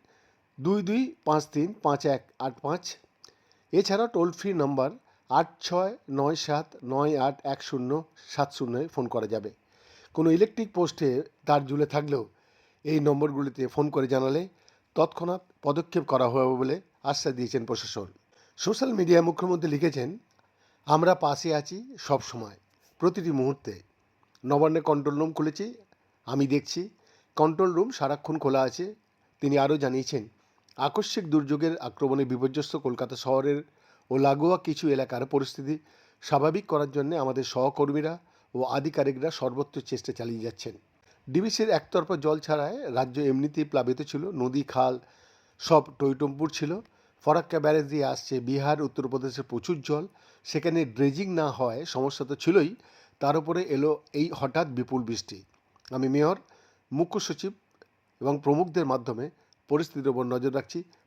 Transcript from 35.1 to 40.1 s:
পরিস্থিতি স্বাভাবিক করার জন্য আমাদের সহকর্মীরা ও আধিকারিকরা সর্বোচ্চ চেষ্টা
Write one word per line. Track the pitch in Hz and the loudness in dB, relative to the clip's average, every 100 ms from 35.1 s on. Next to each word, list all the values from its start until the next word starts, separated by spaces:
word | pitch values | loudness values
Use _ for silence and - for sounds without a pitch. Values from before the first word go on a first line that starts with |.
| 120 131 | -4 0
পরিস্থিতি | 143 131 - 135 156 _ _ _ _ | 0 -2 -6 -6 -8 _ _ _ _
স্বাভাবিক | - 143 151 185 - | 0 2 2 0 0
করার | 151 143 | -2 0
জন্য | 143 143 | -2 -2
আমাদের | 165 131 127 | 0 -2 -2
সহকর্মীরা | 120 127 135 143 143 147 156 170 _ _ _ | -2 0 0 2 0 0 -4 -6 _ _ _
ও | 123 | -4
আধিকারিকরা | 127 135 151 147 139 127 156 | -2 -2 -2 0 0 0 -4
সর্বোচ্চ | - 131 127 143 139 | -4 -4 -4 -6 -8
চেষ্টা | - 127 - | -8 -6 -6